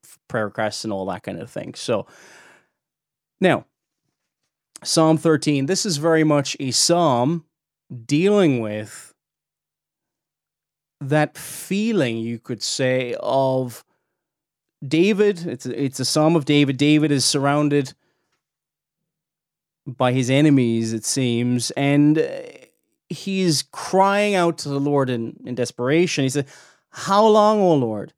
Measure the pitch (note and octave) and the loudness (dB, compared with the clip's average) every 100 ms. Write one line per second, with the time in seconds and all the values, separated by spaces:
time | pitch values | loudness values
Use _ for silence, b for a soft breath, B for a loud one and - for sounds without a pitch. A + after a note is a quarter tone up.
0 | - - _ A#2+ G#2+ - G#2+ - A2 G2 | -20 -20 _ -6 -4 -4 -6 -4 -8 -6
1 | F#2+ F2+ - F#2 - - - - - G#2+ | -6 -8 -10 -12 -12 -12 -12 -12 -4 -4
2 | - b b b b b b b _ _ | -4 b b b b b b b _ _
3 | _ _ _ _ F#3 C#3+ - _ _ _ | _ _ _ _ 0 0 -4 _ _ _
4 | _ _ _ _ _ _ _ - - E3+ | _ _ _ _ _ _ _ -16 -2 2
5 | D#3+ D#3 E3+ D3+ D3+ C#3+ C3+ F#3+ A3 D3 | 4 2 2 0 0 -2 -2 -2 -2 -2
6 | E3 D#3+ D#3 D3 C#3 - C3+ A2+ - E3+ | 0 2 4 2 -2 -6 -4 -2 2 2
7 | E3 A#2+ C3 E3+ _ _ _ _ _ B2 | 2 2 0 -2 _ _ _ _ _ -18
8 | A2+ D3 F#3+ G#3 F3 B2 A2 G#2+ G#2+ - | -2 0 2 4 2 0 -4 -8 -10 -16
9 | - _ _ _ _ _ _ _ _ _ | -20 _ _ _ _ _ _ _ _ _
10 | _ _ _ _ _ _ _ _ _ _ | _ _ _ _ _ _ _ _ _ _
11 | C3+ D3+ D3+ - - - - G3 A3 G#3+ | -2 0 0 -4 -16 -16 -6 -2 0 0
12 | B2+ A2+ A2+ A#2 - A#2 - - C3 B2+ | 0 -2 -6 -8 -10 -8 -6 -2 0 0
13 | B2 A2 - C3+ C3 C3 B2+ - _ _ | -2 -6 -2 0 2 0 -4 -10 _ _
14 | _ _ _ _ _ _ _ _ C#3 D#3 | _ _ _ _ _ _ _ _ -2 2
15 | F#3+ G3 G#3 F3 E3+ B2 B2+ - C#3 C3+ | 2 4 2 0 -8 -8 -8 -4 -4 -4
16 | C3 D#3 D#3 E3+ C#3 D3 C#3 C3 D3 D3+ | -2 2 4 2 4 4 4 2 4 4
17 | D3+ C#3+ - C#3+ C#3 D3 D3 C#3+ C3+ - | 4 2 0 0 0 2 2 0 -2 -12
18 | _ _ _ _ _ _ _ _ _ _ | _ _ _ _ _ _ _ _ _ _
19 | _ _ _ _ _ _ _ _ - B2+ | _ _ _ _ _ _ _ _ -18 -2
20 | B2+ B2+ B2 C3+ D3+ C#3 A#2 A2+ A2+ A2 | -2 0 0 2 4 4 2 0 -2 -6
21 | - - B2+ A#2 B2 B2 A#2 - C#3 C#3+ | -4 -2 -2 -2 -2 -2 -4 -2 2 4
22 | D3 D#3 D3+ C#3 - - - _ _ _ | 4 2 -2 -6 -14 -20 -20 _ _ _
23 | _ E3 - F#3+ F#3 D3 - - - F#3+ | _ -12 -6 0 0 0 -4 -12 -2 2
24 | G3 G3+ G#3 G3 E3+ E3 D3 C#3 C#3+ C#3+ | 4 2 2 2 0 -2 -6 -4 0 0
25 | C3 B2 A2+ - - B2+ A#2+ - B2 D#3+ | 0 -2 -6 -12 -10 -6 -6 -4 0 2
26 | F3+ - C3+ C#3+ C3+ B B B B - | 2 0 0 -2 -6 B B B B -12
27 | - G3+ A3 G#3+ G#3 G#3+ F#3 D3+ A#2+ G#2+ | 0 4 4 6 4 4 4 2 0 -4
28 | G2+ | -10